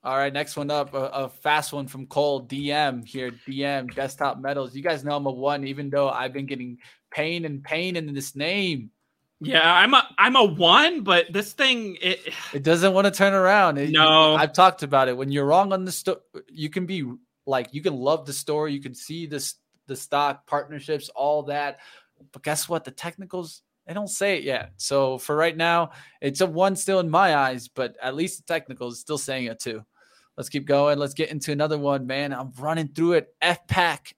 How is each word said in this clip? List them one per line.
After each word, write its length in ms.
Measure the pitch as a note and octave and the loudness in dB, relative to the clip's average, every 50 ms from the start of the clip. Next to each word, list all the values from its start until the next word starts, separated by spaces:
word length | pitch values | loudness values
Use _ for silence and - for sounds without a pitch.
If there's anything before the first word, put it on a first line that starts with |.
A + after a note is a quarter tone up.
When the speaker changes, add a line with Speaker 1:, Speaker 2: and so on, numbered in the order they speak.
| _ | _
Speaker 1:
All 120 | B2+ C3 | -2 0
right, 160 | C3+ C#3 C#3+ C#3 | 0 0 0 -2
next 240 | C#3+ D3+ D3 - | -4 -6 -6 -6
one 140 | D#3 D3 C#3+ | -8 -6 -4
up, 240 | D3 D3 C#3+ C#3+ C#3+ | -2 -4 -4 -4 -4
a, 120 | C#3 C3 | -6 -6
a 220 | C3+ - C#3 C3+ B2+ | -4 -6 -6 -8 -8
fast 440 | - - - D3+ D3 D3+ D3 - - | -10 -4 0 2 2 2 0 -4 -8
one 140 | C#3+ C#3 | -10 -10
from 200 | A#2+ - C3+ C3+ | -10 -12 -16 -16
Cole, 340 | C#3 - C#3+ D3 D3 C#3+ C3+ | -6 -2 0 0 0 0 -2
D 300 | B2 A#2 C3+ C#3 C#3+ C#3+ C#3+ | -4 -8 -8 -6 -4 -2 0
M 300 | D3+ D3+ C#3+ B2+ B2 A2+ | 0 0 0 -2 -4 -10
here, 300 | A2 - C3+ B2+ B2+ A#2+ A#2 _ | -12 -10 -10 -10 -10 -10 -14 _
D 180 | - C3+ C3+ C#3 | -12 -8 -6 -4
M, 220 | C#3+ C#3+ C3+ B2+ | -4 -4 -4 -6
Desktop 520 | B2 - C3+ C#3 C3+ C#3 - D3+ C#3 B2+ C3+ | -8 -8 -6 -6 -6 -4 -4 -2 -2 -2 -4
Metals. 360 | C3 C3+ C#3+ C#3 C3+ B2 A#2+ | -6 -6 -4 -4 -6 -8 -10
You 80 | C3+ C#3 | -6 -4
guys 220 | F3 D#3+ C#3+ C3 | -4 -4 -2 -4
know 120 | C#3+ D3 | -4 -4
I'm 100 | D3 C#3+ | -4 -4
a 40 | C#3 | -4
one, 360 | B2+ B2 C3 C#3 D3 C#3+ C#3 | -6 -2 -2 -2 -2 -2 -4
even 240 | C3+ C3+ C#3 D3 C#3 | -8 -8 -8 -8 -4
though 180 | C#3 C#3+ C#3+ C3+ | 0 0 0 0
I've 240 | B2 A#2+ B2+ C3 B2+ | 0 -4 -6 -6 -6
been 140 | C#3 C#3 | -8 -8
getting 320 | C3 C#3 B2+ B2 B2 A#2+ A#2+ - - _ _ _ _ | -8 -8 -10 -10 -12 -12 -16 -20 -20 _ _ _ _
pain 340 | - - D3+ D#3+ E3+ F3 E3 | -6 -4 -4 -4 -4 -6 -6
and 180 | D#3 C#3+ C3+ C#3 | -8 -8 -10 -8
pain 340 | - D#3 D#3+ F3 F#3 F3+ | -6 -6 -4 -4 -4 -4
in 160 | E3+ D#3+ D3 C#3+ | -6 -6 -6 -8
this 220 | C#3 C3+ - - | -8 -10 -10 -8
name. 540 | C3+ C#3+ D#3+ F#3 G#3 G3 F3+ D#3+ C3+ A2+ G#2 _ _ _ _ _ _ _ _ _ _ | -6 -4 -4 -2 -2 -2 -2 -4 -4 -8 -12 _ _ _ _ _ _ _ _ _ _
Speaker 2:
Yeah, 340 | D3+ D3+ C4 D#3+ D#3+ E3 F3 | -6 2 4 6 6 8 8
I'm 200 | F3 F#3+ A3+ C#4 | 8 8 8 8
a, 120 | E4+ F#4 - - - | 4 4 4 4 4
I'm 180 | G3 A#3 B3+ | 4 6 6
a 80 | C4+ A#3 | 6 6
one, 580 | G#3 D#3 D3+ F3 E3 F3+ B3 D4 E4 F4 D#4 G#3 | 4 4 2 4 6 8 8 6 4 2 -2 0
but 300 | F#3+ F#3 F3 E3+ - E3 | 4 4 4 4 2 -2
this 220 | G3 G#3 G#3 - | -6 -6 -6 -2
thing, 420 | - C#4+ C4 B3+ A#3+ A3 G#3 F3+ - - | 0 2 2 2 0 -2 -8 -8 -4 -2
it 320 | F3+ F#3 - - D#3 - - - - - | -2 -2 -2 -6 -12 -12 -12 -14 -8 -8
Speaker 1:
It 100 | D3 C3+ | -4 2
doesn't 300 | D#3 E3 E3+ F3 G3 F#3 | 2 4 4 4 4 4
wanna 180 | F#3+ G3 G3+ | 6 4 4
turn 220 | G3 - G3 G3 G3 | 4 4 2 4 4
around. 460 | G3 F#3 F#3 G3 G#3 G3 F3 D3 C#3+ | 4 4 6 6 6 6 4 2 0
It, 120 | C#3 D3 | -2 2
Speaker 2:
No. 440 | D#3 D#3 D#3 D#3 D#3 D#3 D#3 D#3 D#3 | 4 6 6 8 8 8 8 8 6
Speaker 1:
I've 180 | D#3 D3+ D3+ D3+ | 4 2 2 6
talked 300 | - F3+ F#3 F3 - - | 6 6 6 6 2 -6
about 260 | C#3 C#3 C3+ C3+ B2+ | 2 4 4 4 4
it. 80 | B2 | 0
When 140 | B2 C3+ C#3 | -2 -4 -2
you're 160 | C#3 C#3+ C#3 | -2 0 2
wrong 260 | C#3 D3+ F3+ G3 G3 G3 | 4 4 4 4 2 0
on 140 | F#3+ F#3 | -4 -4
the 60 | F#3 E3+ | -6 -8
sto-, 280 | - - - F#3 - _ _ _ - - _ | -6 -4 -4 -4 -4 _ _ _ -20 -20 _
you 200 | - D#3+ D3+ D3+ | -12 -8 -8 -6
can 160 | D3+ F#3+ F3+ | -4 -6 -6
be, 260 | D#3 F#3+ F3+ C#3+ A#2+ B2 B2 _ _ _ _ _ | -4 -4 -6 -6 -6 -8 -12 _ _ _ _ _
like, 260 | - C3+ B2+ B2 - - | -2 -2 -2 -2 -4 -10
you 80 | C#3+ | -6
can 140 | D3+ F3+ D3+ | -4 -4 -4
love 320 | B2+ B2 C#3 D#3 D#3+ C#3+ | -2 0 0 0 -2 -4
the 80 | C#3+ C3+ | -10 -12
story, 400 | - - - D3+ D3+ D3+ D#3 C#3+ | -10 -6 -4 -4 -2 -2 -4 -6
you 60 | C#3 | -8
can 140 | C#3 C#3 B2 | -8 -12 -16
see 320 | - - - D#3 E3 E3+ | -16 -16 -14 -12 -12 -10
this, 280 | D3+ D3 C#3+ - - - _ _ _ _ _ _ | -10 -10 -8 -8 -10 -12 _ _ _ _ _ _
the 100 | _ C3+ | _ -14
stock, 500 | C3+ - - - C#3+ C#3+ C#3+ C#3 C#3 _ | -12 -8 -2 0 0 0 0 -2 -4 _
partnerships, 640 | _ D3+ D3 C#3+ C#3 D3+ D3 C#3 D3+ D#3 C#3+ C#3+ - | _ -4 -4 -4 -6 -12 -16 -8 -6 -6 -6 -6 -10
all 320 | - - C3+ D3 D3+ D3+ D3 | -6 -4 -2 0 0 0 -2
that. 340 | C#3 C#3+ D3 D3 C#3+ C#3 - - - - - _ _ _ _ - _ _ | -4 -4 -4 -4 -6 -8 -12 -20 -20 -20 -20 _ _ _ _ -20 _ _
But 100 | C#3 _ | -12 _
guess 260 | G3+ F3+ D3+ - - | -4 -4 -4 -4 -4
what? 160 | F3 E3 - | -6 -6 -6
The 60 | - | -8
technicals 720 | - - - E3+ E3+ - F#3+ F3+ - F#3 F3 D#3 - - _ _ _ _ _ - | -16 -12 -12 -12 -12 -12 -18 -12 -12 -12 -12 -12 -16 -20 _ _ _ _ _ -12
they 40 | E3 | -10
don't 120 | G3+ G#3 | -10 -8
say 300 | G3 - - G3 G3+ G3 | -8 -6 -2 0 0 0
it 80 | D#3 C#3 | -2 -2
yet. 260 | C3+ C3 A#2 - - - | -4 -6 -6 -6 -10 -14
So 420 | _ - - C#3 C#3 C3+ C3 C3 B2+ | _ -8 -2 0 2 2 0 -2 -4
for 160 | - - D3 | -4 -4 0
right 220 | D3+ D#3+ E3+ D#3+ | 2 2 0 0
now, 340 | D#3+ E3 E3+ E3+ E3+ E3+ D3+ - - - - _ _ | 0 0 2 2 2 0 -2 -6 -20 -20 -20 _ _
it's 200 | - C#3 C#3 C#3 F#3+ | -6 -6 0 0 0
a 40 | |
one 300 | F3+ D#3 E3 F#3 G3 F#3+ | 0 2 2 2 2 2
still 240 | F#3 - - G3 F#3+ | -2 -2 0 0 0
in 100 | F3+ E3 | 0 2
my 240 | D#3 F3 G3 F#3 D#3 | 2 4 4 4 4
eyes, 320 | C#3+ C#3 C3 B2+ B2+ A#2 | 4 2 0 -2 -4 -12
but 300 | - _ - C3 A#2 G#2+ - | -14 _ -6 -6 -6 -6 -8
at 140 | - C3 C3+ | -8 -6 -4
least 240 | C#3+ E3+ F#3 - - | -4 -4 -6 -6 -10
the 60 | _ | _
technical 420 | - E3+ E3 - - C3 - B2 | -6 -6 -6 -4 -8 -14 -12 -12
is 140 | A#2+ A#2+ - | -12 -12 -14
still 180 | - - D3+ C#3+ | -10 -8 -8 -6
saying 300 | C#3+ - C3+ C3 B2+ A#2 | -6 -6 -6 -6 -6 -8
a 60 | A2 | -8
two. 280 | - - B2+ A2+ A2 G#2+ _ _ _ _ _ _ _ _ _ _ | -10 -10 -10 -10 -10 -12 _ _ _ _ _ _ _ _ _ _
Let's 120 | - C#3 - | -14 -14 -8
keep 160 | - D3 C#3 | -8 -8 -2
going. 320 | D3 C#3+ C#3 C#3+ D3 D3 C#3+ | 0 2 2 4 2 2 0
Let's 120 | C#3+ C#3 C#3 | -2 -6 -4
get 180 | - D#3+ - | -6 -6 -6
into 200 | D3+ D3+ - - | -4 -8 -6 -6
another 260 | D3 C#3+ D3+ D#3 D#3 | -2 -2 -2 -2 -2
one, 300 | D3 C#3+ C#3+ C#3+ C#3 B2+ | -2 0 -2 -2 -2 -2
man. 260 | B2 C3+ C3+ C#3+ C#3+ C#3 | -4 -4 -4 -4 -6 -6
I'm 200 | B2 C3+ C3 C3 B2+ | -8 -10 -12 -14 -8
running 260 | C3 D#3 D#3+ E3 D#3+ | -6 -4 -4 -2 -4
through 280 | C#3+ C#3+ D3+ E3 E3+ F3 | -6 -4 -2 0 2 2
it. 200 | D#3+ - _ _ _ - | 2 0 _ _ _ 0
F 240 | F3 F3 - _ | 0 0 0 _
pack, 480 | _ - F#3+ F3 E3+ D3+ C#3 _ - - | _ 0 2 2 0 0 -4 _ -20 -20